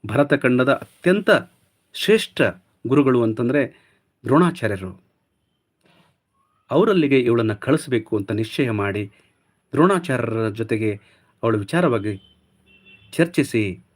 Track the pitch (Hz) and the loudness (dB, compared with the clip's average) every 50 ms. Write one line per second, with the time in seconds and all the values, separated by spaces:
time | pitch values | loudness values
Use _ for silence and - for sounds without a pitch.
0 | - - 107 143 143 143 151 - - 127 127 123 135 135 131 - - _ _ _ | -8 -2 2 2 2 2 2 0 2 2 2 2 2 2 0 -2 -2 _ _ _
1 | - 175 185 208 208 - 208 139 90 - _ _ _ _ _ _ _ _ _ - | 0 0 0 2 2 2 2 2 2 -4 _ _ _ _ _ _ _ _ _ -8
2 | - - 214 220 - - _ - 139 101 - - _ _ _ _ _ 117 131 147 | 0 2 2 2 2 -4 _ 0 0 0 0 -6 _ _ _ _ _ 0 2 2
3 | 139 131 127 120 117 113 110 110 123 120 131 147 135 - - _ _ _ _ _ | 4 4 2 2 2 0 -2 -2 -2 0 0 0 -2 -2 -6 _ _ _ _ _
4 | _ _ _ _ _ 110 127 156 180 170 170 - 120 110 101 92 95 92 92 - | _ _ _ _ _ 2 4 4 4 4 0 -2 -4 -4 -4 -4 -8 -12 -14 -16
5 | _ _ _ _ _ _ _ _ _ _ _ _ _ _ _ _ _ _ _ _ | _ _ _ _ _ _ _ _ _ _ _ _ _ _ _ _ _ _ _ _
6 | _ _ _ _ _ _ _ _ _ _ _ _ _ _ - 151 196 - 202 180 | _ _ _ _ _ _ _ _ _ _ _ _ _ _ 2 2 2 4 2 2
7 | 156 139 139 135 123 117 117 117 113 110 104 104 - - 143 160 - - 123 117 | 2 4 2 2 2 2 0 2 0 -2 -2 -4 -2 -2 -2 -2 0 -2 -4 -4
8 | 107 - - 107 98 - 107 104 110 110 - - 143 120 110 104 101 101 95 104 | -4 -2 -4 -4 -4 -4 -4 -4 -4 -6 -4 -4 -2 -2 -2 -2 -4 -4 -4 -4
9 | 104 98 _ _ _ _ _ _ _ _ _ _ _ _ - 131 156 185 202 180 | -6 -8 _ _ _ _ _ _ _ _ _ _ _ _ 0 2 4 4 4 0
10 | 175 - 135 120 117 113 110 113 110 110 101 110 113 110 113 107 110 107 101 98 | 0 -2 -4 -2 -2 -4 -2 -2 -2 -4 -4 -6 -4 -4 -4 -2 -2 -4 -4 -6
11 | _ _ _ _ _ _ _ _ - 113 113 107 101 - - 175 175 156 123 110 | _ _ _ _ _ _ _ _ -2 -2 -2 -2 -4 -4 -2 0 0 0 0 -2
12 | 98 107 101 98 _ _ _ _ _ _ _ _ _ _ _ _ _ _ - _ | -4 -6 -8 -8 _ _ _ _ _ _ _ _ _ _ _ _ _ _ -20 _
13 | _ _ - - 165 175 - - 135 - - 117 107 98 90 - _ _ _ | _ _ 0 0 0 0 2 -2 -2 0 0 -2 -2 -2 -6 -10 _ _ _